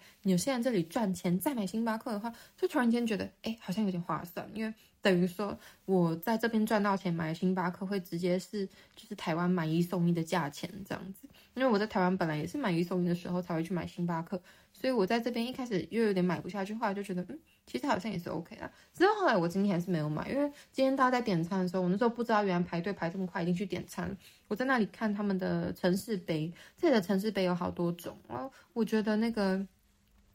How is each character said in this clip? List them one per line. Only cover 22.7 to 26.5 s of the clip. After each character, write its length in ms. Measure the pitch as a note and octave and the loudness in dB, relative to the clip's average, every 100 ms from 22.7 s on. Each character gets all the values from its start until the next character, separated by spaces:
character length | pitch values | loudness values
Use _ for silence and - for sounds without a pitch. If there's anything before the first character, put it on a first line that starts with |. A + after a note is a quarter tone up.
| E3+ | -2
队 120 | F3+ | -4
排 180 | F#3+ E3+ | -4 -4
这 80 | F#3+ | -4
么 80 | F#3 | -4
快， 160 | F#3+ | -2
已 40 | E3+ | 0
经 80 | |
去 100 | F3 G3+ | 0 -2
点 180 | F3+ - | -6 -8
餐 220 | - F3 | -8 -6
了。 80 | - - - - | -8 -14 -20 -6
我 80 | |
在 100 | G#3 | -2
那 140 | B3+ B3+ | 2 2
里 80 | G3 | 2
看 260 | - A3 | -2 -2
他 100 | G3+ | -2
们 140 | G#3 F#3+ | -2 0
的 340 | F#3 E3+ E3+ | 0 0 -2
城 220 | F3 F#3 F#3 | 0 0 0
市 200 | - G#3 | -2 -4
杯， 360 | F3 D#3+ D#3 | -2 -2 -4